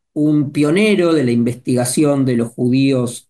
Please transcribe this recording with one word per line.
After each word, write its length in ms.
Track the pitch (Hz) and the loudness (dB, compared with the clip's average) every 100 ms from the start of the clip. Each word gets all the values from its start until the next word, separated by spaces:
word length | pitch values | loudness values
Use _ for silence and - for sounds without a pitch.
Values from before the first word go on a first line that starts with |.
| _ | _
un 380 | 156 151 151 143 | -4 0 0 0
pionero 640 | 147 147 180 214 190 170 | 0 0 2 2 2 2
de 100 | 156 | 0
la 80 | 123 | 0
investigación 960 | 120 117 - - 123 120 - 147 139 127 | 0 -2 -4 -4 -2 -2 0 0 2 0
de 120 | 120 | 0
los 120 | 117 | -2
judíos 800 | - 123 131 135 131 120 - - | -2 0 2 2 0 -2 -8 -16